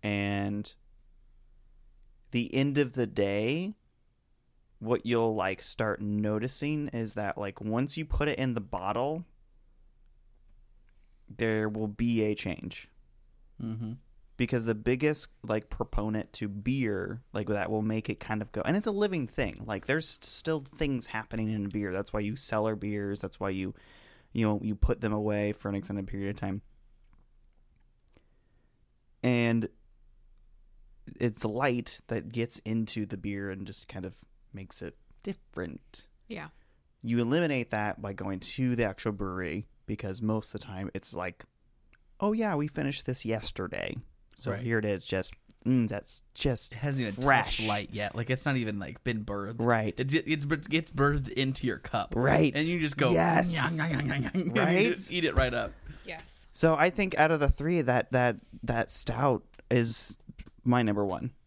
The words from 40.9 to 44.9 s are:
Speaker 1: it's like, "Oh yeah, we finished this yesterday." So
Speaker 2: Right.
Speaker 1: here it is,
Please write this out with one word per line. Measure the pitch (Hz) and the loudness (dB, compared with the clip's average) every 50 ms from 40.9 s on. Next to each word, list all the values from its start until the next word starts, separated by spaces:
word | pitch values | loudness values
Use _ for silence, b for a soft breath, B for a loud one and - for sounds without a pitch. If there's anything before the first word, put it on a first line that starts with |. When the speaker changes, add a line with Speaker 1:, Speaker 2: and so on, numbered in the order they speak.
| - | -8
Speaker 1:
it's | 95 - - - | -8 -8 -8 -8
like, | 87 90 92 90 _ - _ _ _ _ _ _ _ _ _ - _ _ _ - _ | -6 -6 -6 -8 _ -20 _ _ _ _ _ _ _ _ _ -20 _ _ _ -8 _
"Oh | - 208 214 | 0 0 2
yeah, | 220 226 214 185 | 2 0 0 2
we | 147 147 151 | 0 0 -2
finished | - - 135 139 139 - - | -2 -2 -2 -2 -2 -4 -4
this | - 127 - - | -4 -4 -4 -2
yesterday." | 110 113 110 - - - - 95 - - 50 50 - - - 113 - - _ _ _ - | -2 -2 -2 -2 -4 -6 -4 -6 -4 -4 -4 -4 -4 -6 -8 -10 -14 -20 _ _ _ -16
So | - - - 98 | -10 -6 -4 -4
Speaker 2:
Right. | 98 | -2
Speaker 1:
here | 123 117 117 113 | -2 0 2 2
it | 107 | 2
is, | 107 | 2